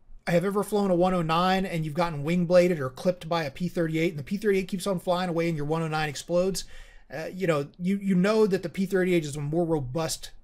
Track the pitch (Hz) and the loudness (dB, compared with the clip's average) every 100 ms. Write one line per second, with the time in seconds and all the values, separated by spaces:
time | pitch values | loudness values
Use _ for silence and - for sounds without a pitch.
0 | - - - 170 196 202 190 208 196 170 | -18 -10 0 2 2 0 0 2 2 4
1 | 185 180 160 165 185 190 185 165 156 147 | 4 2 0 2 2 2 0 -2 -2 0
2 | 170 143 147 180 170 180 180 160 131 - | -2 -2 0 0 6 6 6 2 -4 -2
3 | 185 175 160 165 160 - 175 180 165 160 | -2 -2 -2 -2 -2 -4 -4 -2 -2 0
4 | 170 147 127 202 214 190 185 190 202 175 | 0 -2 -6 -2 0 0 0 -4 -2 -2
5 | 196 175 185 165 170 156 147 160 160 156 | 0 0 0 0 0 -2 -2 -2 -2 -2
6 | 151 135 - 175 190 - - - - - | -4 -6 -2 0 2 -2 -6 -14 -16 -20
7 | - 143 165 185 175 147 143 - 175 196 | -14 -10 -10 -4 0 0 -2 -4 -2 -2
8 | 196 180 196 220 214 185 165 - 190 190 | 2 2 4 4 2 2 -2 -4 0 0
9 | 185 175 151 147 143 165 165 156 123 156 | 2 2 0 -6 -4 -2 0 0 -2 -4
10 | 160 - - - | -4 -6 -10 -18